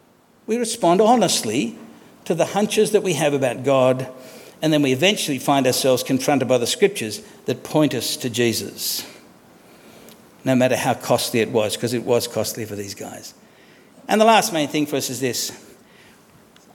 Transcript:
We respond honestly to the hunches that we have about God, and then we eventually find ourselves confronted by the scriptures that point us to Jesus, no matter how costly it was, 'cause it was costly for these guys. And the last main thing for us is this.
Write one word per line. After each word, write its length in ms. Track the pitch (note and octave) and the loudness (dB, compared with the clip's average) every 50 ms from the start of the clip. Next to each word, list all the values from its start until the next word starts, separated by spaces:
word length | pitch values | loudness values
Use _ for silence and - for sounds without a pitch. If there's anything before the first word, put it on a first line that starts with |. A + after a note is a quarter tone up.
| _ _ _ _ _ _ _ _ _ | _ _ _ _ _ _ _ _ _
We 100 | - G#3+ | -4 -4
respond 440 | A#3+ A#3+ A3+ - - - E3+ - - | -2 -2 -4 -4 0 2 4 4 6
honestly 760 | A3 G#3+ B3+ A#3+ G3 E3 - - - A2+ G#2 C3 G3 A#3 - - - - - - - - - - - | 6 6 6 4 4 2 0 0 -2 -2 -2 -2 -2 -2 -6 -10 -18 -20 -20 -20 -20 -20 -20 -12 -6
to 80 | - F3+ | -4 0
the 100 | D#3+ D#3+ | 0 0
hunches 460 | - - G3 G#3+ G#3 - G#3+ G#3+ - G#3+ | 0 0 0 0 0 2 2 2 4 2
that 100 | G3+ - | 2 2
we 120 | F#3+ E3+ | 0 -2
have 200 | C3+ D#3+ D3 C#3+ | 0 0 0 2
about 300 | C#3 C3 B2+ A#2 C3 B2 | 2 0 0 -2 -2 0
God, 440 | C3+ C3+ C3+ B2+ B2+ C3 C3 C3 - - - - - - - - - - - - | 2 4 4 4 4 2 2 -2 -10 -12 -16 -18 -20 -20 -20 -20 -20 -10 -4 0
and 100 | D#3 D#3+ | 2 2
then 100 | D3 C#3+ | 2 4
we 100 | C3+ B2+ | 2 2
eventually 460 | C3 D#3+ F#3+ G#3+ - - - C#3+ B2 | 4 4 2 2 2 0 -4 -4 -4
find 280 | - - C#3+ C#3 C3 | 0 2 2 2 4
ourselves 360 | B2+ B2 - - C3+ B2+ B2 - | 2 2 2 2 2 2 2 0
confronted 460 | - C#3 B2+ - - D3 C3+ B2 A#2 | 0 -2 -2 0 0 0 0 2 2
by 100 | C3 B2 | 0 0
the 80 | A#2 | 0
scriptures 540 | - - - - - - - A#2+ G#2+ G#2 - - - - - - | 0 -2 2 2 0 0 0 -8 -8 -8 -10 -12 -16 -20 -12 -8
that 180 | - B2+ - - | -6 -6 -6 -6
point 280 | - - D#3 D#3 C#3 C3 | -4 0 0 0 0 0
us 240 | A#2+ G#2+ - - - | -4 -6 -6 -6 -6
to 120 | - B2+ | -6 -6
Jesus, 760 | A2 A#2+ A#2+ A#2 A2 G#2+ G2+ - - - - - - - - - - - - - - - _ - - - - - - - - - - - - - - - - - - - - | -2 0 0 0 0 -2 -6 -8 -10 -10 -8 -8 -8 -8 -10 -12 -16 -20 -20 -20 -20 -20 _ -20 -20 -20 -20 -20 -20 -20 -20 -20 -20 -20 -20 -20 -20 -20 -20 -20 -20 -8 -2
no 100 | C3 C3 | 0 2
matter 220 | B2 B2+ B2+ A#2+ | 2 2 2 0
how 180 | - - C3+ A#2+ | 0 0 -2 -2
costly 460 | - - - C3 A#2 - - - A#2 | -2 0 0 0 0 0 0 0 0
it 100 | G#2+ G#2+ | 0 0
was, 260 | - A2+ G#2+ G#2 - | 0 0 0 0 -2
'cause 160 | - - A#2 B2 | -4 -4 -4 -4
it 120 | A#2+ - | -2 -2
was 240 | - A#2+ A#2 A#2 - | 0 0 0 0 -2
costly 360 | - A2 G#2+ - - B2 A2+ | -4 -4 -4 -4 -6 -8 -10
for 120 | G2+ G#2 | -10 -10
these 180 | G2 G#2 G2+ G2+ | -10 -12 -12 -12
guys. 400 | - - - - - - - - _ - - _ _ - - - - - _ _ - - - | -14 -14 -14 -14 -16 -18 -20 -20 _ -20 -20 _ _ -20 -20 -20 -20 -20 _ _ -14 -6 0
And 120 | - G#3 | 2 4
the 40 | A3 | 6
last 280 | A3+ A3+ G#3 G3 - - | 6 6 4 2 0 -2
main 160 | D#3+ D3 C3 | -4 -4 -4
thing 180 | - D#3 D3 | -2 -4 -2
for 100 | C#3 - | -2 -2
us 140 | C3+ B2 - | -4 -4 -4
is 100 | B2+ B2 | -6 -4
this. 300 | C3+ B2+ A2+ - - - - - - - - - _ _ - - - - - _ _ _ _ - _ _ _ - _ _ - | -4 -4 -4 -4 -6 -8 -10 -14 -20 -20 -20 -20 _ _ -20 -20 -20 -20 -20 _ _ _ _ -20 _ _ _ -20 _ _ -20